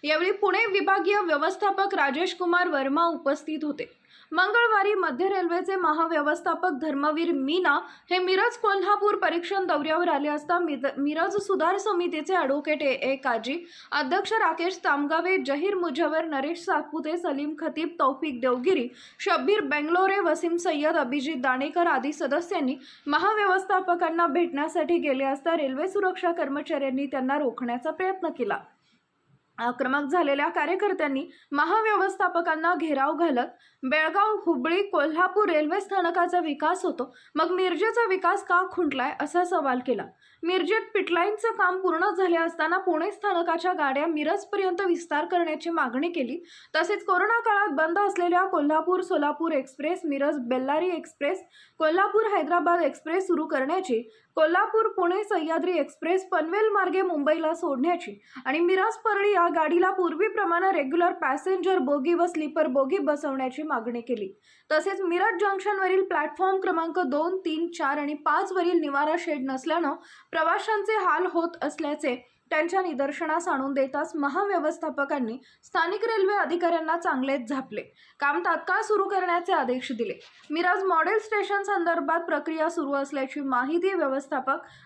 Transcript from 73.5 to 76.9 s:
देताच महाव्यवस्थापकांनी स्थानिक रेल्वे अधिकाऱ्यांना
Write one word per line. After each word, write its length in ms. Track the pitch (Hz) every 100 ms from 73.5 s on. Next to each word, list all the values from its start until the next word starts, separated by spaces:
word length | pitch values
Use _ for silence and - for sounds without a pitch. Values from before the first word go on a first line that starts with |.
| 285 269
देताच 380 | 277 269 285 320 330
महाव्यवस्थापकांनी 1200 | 285 294 403 370 302 330 320 277 277 294 233 240 - _
स्थानिक 360 | - 359 339 403
रेल्वे 300 | 453 440 381
अधिकाऱ्यांना 640 | 415 311 349 349 339 320